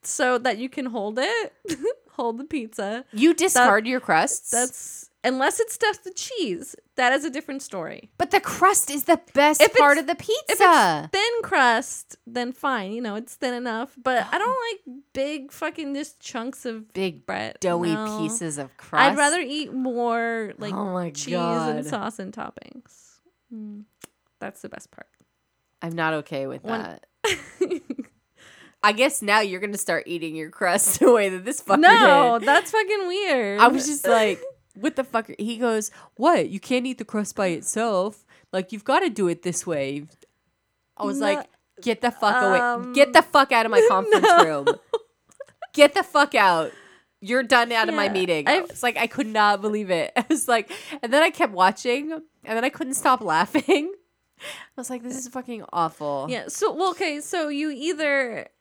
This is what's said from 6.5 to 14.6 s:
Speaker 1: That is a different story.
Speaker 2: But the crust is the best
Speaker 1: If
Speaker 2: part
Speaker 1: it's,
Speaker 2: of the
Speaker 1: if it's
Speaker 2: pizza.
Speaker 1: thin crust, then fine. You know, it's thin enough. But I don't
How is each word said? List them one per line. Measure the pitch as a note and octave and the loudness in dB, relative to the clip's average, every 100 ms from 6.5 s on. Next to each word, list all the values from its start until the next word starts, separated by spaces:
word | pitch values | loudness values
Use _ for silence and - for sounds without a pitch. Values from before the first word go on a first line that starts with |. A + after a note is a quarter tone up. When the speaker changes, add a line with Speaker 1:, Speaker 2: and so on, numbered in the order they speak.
| E3+ C4+ - _ - | -6 -10 -20 _ -2
Speaker 1:
That | B3 | 2
is | C4+ D4+ | 2 -2
a | |
different | C4 D#4 C4+ | -8 -10 -12
story. | - G3 D#3+ - - _ | -10 -10 -10 -12 -20 _
Speaker 2:
But | F4 | 0
the | G4 | 0
crust | - - F4 F4 - | -2 2 2 4 0
is | C#4+ - | -4 2
the | E4+ _ | 0 _
best | - D4 D4+ | 4 4 6
Speaker 1:
If | D4+ | 6
Speaker 2:
part | A#4 C#4+ C#4+ | 8 6 6
Speaker 1:
it's, | |
Speaker 2:
of | C#4 | 2
the | |
Speaker 1:
if | E4+ - | -6 -4
it's | A#4 D5+ A4+ | -4 -2 6
Speaker 2:
pizza. | F#4+ D#4+ G3 D#3 D#3 | 8 8 6 2 -2
Speaker 1:
thin | F#4+ A4 A#4 | -2 0 -2
crust, | - F4 B3+ A3+ C4 - - - - | -2 2 4 2 -2 -12 -16 -20 -12
then | A#3+ A#3+ | -8 -6
fine. | B3+ D4 B3 F#3+ | -6 -4 -4 -6
You | A3 | -8
know, | A#3+ G#3 | -8 -8
it's | B3 - | -12 -8
thin | C4+ B3 | -6 -6
enough. | B3 A3+ C4 - | -6 -6 -8 -8
But | B3+ B3+ A3 | -2 -2 -2
I | E4+ | -2
don't | A4 C5 | -2 -2